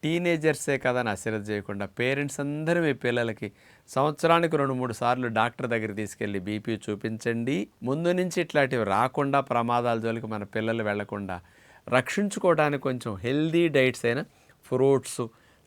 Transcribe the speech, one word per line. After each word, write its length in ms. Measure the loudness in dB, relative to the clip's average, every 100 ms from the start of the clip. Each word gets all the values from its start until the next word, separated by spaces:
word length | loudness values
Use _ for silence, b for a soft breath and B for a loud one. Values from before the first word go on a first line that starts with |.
టీనేజర్సే 720 | -2 0 2 2 2 0 -2 0
కదా 220 | 2 0
అని 100 | 0
అశ్రద్ధ 400 | -2 -4 -4 -2
చేయకుండా, 360 | -4 -4 -6
పేరెంట్స్ 540 | -6 -2 0 0 -2 -4
అందరూ 420 | -6 -4 0 2
మీ 120 | 2
పిల్లలకి 580 | 0 0 0 -2 -4 -10 b b b -4
సంవత్సరానికి 680 | 0 0 2 4 4 4 2
రెండు 160 | 0
మూడు 200 | 0 -4
సార్లు 340 | 0 0 0 0
డాక్టర్ 400 | 2 0 0 -2
దగ్గర 240 | -2 -2
తీసుకెళ్ళి 480 | -4 -8 -6 -4 -4
బీపీ 400 | -4 -4 -4 -4 -4
చూపించండి. 800 | -4 -4 -4 -2 -2 -2 -4 -6 _
ముందు 260 | -4 0 0
నుంచి 320 | 0 0 -2
ఇట్లాంటివి 420 | 0 0 2 2
రాకుండా, 580 | 2 2 2 0 2 0
ప్రమాదాల 580 | 2 0 2 2 2 0
జోలికి 280 | -2 -4 -6
మన 160 | -8
పిల్లలు 400 | -4 -2 -2 0
వెళ్లకుండా 540 | -2 -2 -4 -6 -6 -8 b b b b 0
రక్షించుకోవడానికి 960 | 0 2 -2 -2 2 2 4 2 0
కొంచెం 320 | -2 -4 -6
హెల్దీ 520 | -4 -2 0 2 2 4
డైట్స్ 380 | 4 2 2
అయిన 180 | -2 -2 -6 b b b
ఫ్రూట్స్, 560 | -4 2 4 4 0 -8 -8 b b b